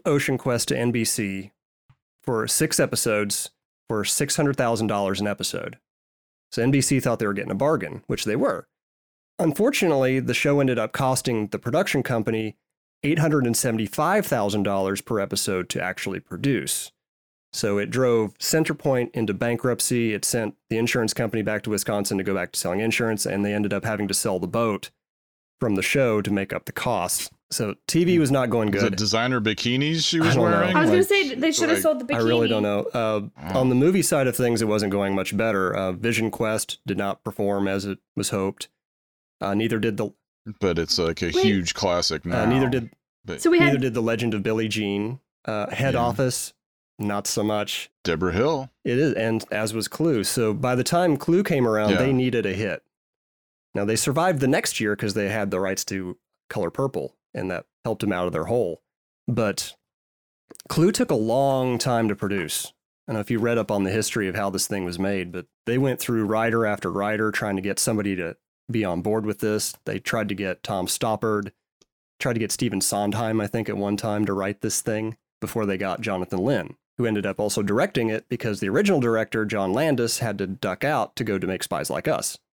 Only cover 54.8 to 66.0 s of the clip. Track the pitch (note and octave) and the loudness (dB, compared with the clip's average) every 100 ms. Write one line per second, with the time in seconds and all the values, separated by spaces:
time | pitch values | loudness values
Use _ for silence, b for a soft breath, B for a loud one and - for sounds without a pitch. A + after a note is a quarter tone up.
54.8 | G#2+ G#2 G#2+ G#2 G2+ G#2+ G2+ F#2 F#2+ F#2+ | -2 0 -2 0 0 0 -2 0 0 -2
55.8 | - F#2+ F2+ F2+ _ _ - A2 E2+ - | -4 -6 -6 -10 _ _ -10 -4 -2 0
56.8 | C3+ F2 C2+ _ _ - F#2+ F2+ - _ | -2 -2 -8 _ _ -8 -6 -6 -8 _
57.8 | A#2 G#2+ G#2 F2+ F2+ E2 D#2+ A#2+ F#2 D#2+ | -6 -2 0 0 0 -2 -2 0 0 -4
58.8 | _ _ _ _ - A#2+ G#2+ - - - | _ _ _ _ -4 0 0 -2 -8 -12
59.8 | _ _ _ _ _ _ - - - - | _ _ _ _ _ _ -20 -18 -4 2
60.8 | F3 F3 - C3 A2 B2+ C#3 C3 B2+ A#2+ | 4 4 0 0 2 2 2 2 0 0
61.8 | C3 A#2 A2 G2+ G2+ G2 D#2 - - _ | 0 2 2 0 -2 -2 -4 -6 -8 _
62.8 | _ _ - A2+ G2+ A#2 A#2 A#2 G#2 G2+ | _ _ -8 -6 -2 0 2 0 0 0
63.8 | F#2+ A2 G#2 A#2+ F#2+ G2 G2+ F#2 - G2+ | 0 0 -2 -2 -2 -2 -2 -2 -2 -4
64.8 | F2+ F2 F#2+ G2 F2 F2+ - _ - B2+ | -4 -2 -2 -2 -4 -8 -12 _ -2 2
65.8 | C3+ B2 | 2 0